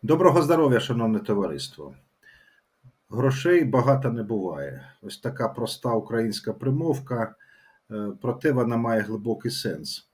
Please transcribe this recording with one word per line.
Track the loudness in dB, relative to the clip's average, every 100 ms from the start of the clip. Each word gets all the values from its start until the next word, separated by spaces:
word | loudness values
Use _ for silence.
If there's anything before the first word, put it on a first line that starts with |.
Доброго | 2 6 6 6
здоров'я, | 4 4 6 4
шановне | 2 0 2 0
товариство. | 0 0 0 -6 -10 -14 -18 -18 _ _ _ _ _ _ _ _ -20 _ _
Грошей | 0 0 2 4 4
багато | 4 2 4 2 0
не | -4
буває. | -4 -4 -4 -6 -10 -12 -18 _
Ось | -18 -10
така | -10 -4 -6
проста | -4 -8 -4 -2
українська | -2 -2 -2 -2 -4 -8
примовка, | -4 -2 -2 0 -4 -4 -6 -6 -10 _ _ _ _ _
е, | -8 -8 -6
проте | -6 -2 0
вона | 2 0 0
має | 0 0
глибокий | -2 -6 -4 -4 -4
сенс. | -6 -6 -8 -10 -14 _